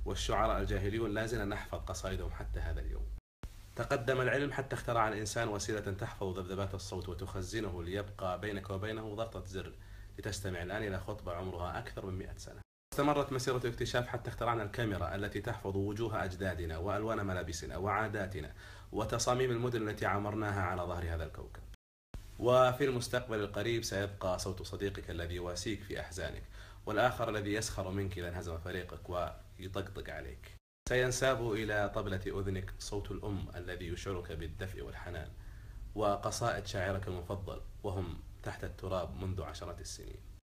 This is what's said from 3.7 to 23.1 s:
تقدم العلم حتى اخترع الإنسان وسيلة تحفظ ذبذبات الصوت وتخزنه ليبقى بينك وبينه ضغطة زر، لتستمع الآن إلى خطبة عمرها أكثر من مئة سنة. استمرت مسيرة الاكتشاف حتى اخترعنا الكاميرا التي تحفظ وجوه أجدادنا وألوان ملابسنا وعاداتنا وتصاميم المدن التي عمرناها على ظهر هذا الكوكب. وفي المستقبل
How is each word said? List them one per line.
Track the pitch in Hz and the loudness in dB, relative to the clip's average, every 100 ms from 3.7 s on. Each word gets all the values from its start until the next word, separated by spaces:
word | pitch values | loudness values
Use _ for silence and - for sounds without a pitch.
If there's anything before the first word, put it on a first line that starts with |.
| - | -4
تقدم | 117 139 120 131 | 2 2 4 4
العلم | 123 127 143 | 4 4 2
حتى | 131 127 | 0 -2
اخترع | 120 - 117 110 | -2 2 4 4
الإنسان | 107 104 117 113 | 4 0 0 2
وسيلة | 101 98 107 | 0 0 0
تحفظ | 101 95 117 - 98 92 | 0 -2 -4 -2 -2 0
ذبذبات | 90 95 98 | -2 0 0
الصوت | 95 - 92 90 | -2 -4 -4 -4
وتخزنه | 87 92 98 92 110 104 87 | -4 -4 -4 -2 -2 0 -2
ليبقى | 85 98 98 - 92 90 | 0 -2 -2 -2 0 0
بينك | 107 101 98 | 0 -2 -2
وبينه | 95 107 110 110 | -2 -2 -2 -4
ضغطة | 104 113 95 | -2 -2 -4
زر، | 87 92 78 - - - - - | -4 -6 -6 -10 -14 -14 -12 -6
لتستمع | 107 95 98 90 | -4 -2 -2 -2
الآن | 87 104 | -2 0
إلى | 107 95 | 0 0
خطبة | 101 98 92 | -2 -4 -2
عمرها | 87 92 87 87 - | -2 -2 -2 -2 -2
أكثر | 120 - 98 | -4 -6 -4
من | 92 | -4
مئة | 98 - | -6 -8
سنة. | - - - _ _ | -10 -12 -16 _ _
استمرت | - 143 143 135 | 4 6 6 4
مسيرة | 131 131 123 | 2 2 2
الاكتشاف | 123 120 120 123 117 | 2 0 2 2 2
حتى | 120 - | -2 -4
اخترعنا | - 117 117 | 0 2 2
الكاميرا | 101 - 113 90 85 | 0 0 2 2 0
التي | 98 101 104 | 0 -2 -2
تحفظ | 120 107 98 98 | -2 -2 0 2
وجوه | 101 104 113 104 | 2 2 0 2
أجدادنا | 92 87 95 82 80 80 | 0 0 0 0 -2 0
وألوان | 95 101 110 107 98 | 0 2 2 2 2
ملابسنا | 92 82 82 64 71 | 0 0 -4 -4 0
وعاداتنا | 101 101 110 107 95 82 73 - - - - | 2 4 2 0 -2 -2 -6 -10 -14 -16 -4
وتصاميم | 101 110 117 127 123 131 | 0 2 4 4 6 4
المدن | 117 123 120 107 | 4 2 2 0
التي | 104 107 | 2 2
عمرناها | 98 104 104 107 101 | 4 2 0 2 2
على | 90 90 | 2 2
ظهر | 87 87 85 | 0 0 0
هذا | 82 | 0
الكوكب. | 76 - - - - - _ _ _ - - - | -2 -6 -10 -10 -12 -16 _ _ _ -12 -10 2
وفي | 113 127 127 127 | 8 10 10 8
المستقبل | 139 123 120 | 4 4 2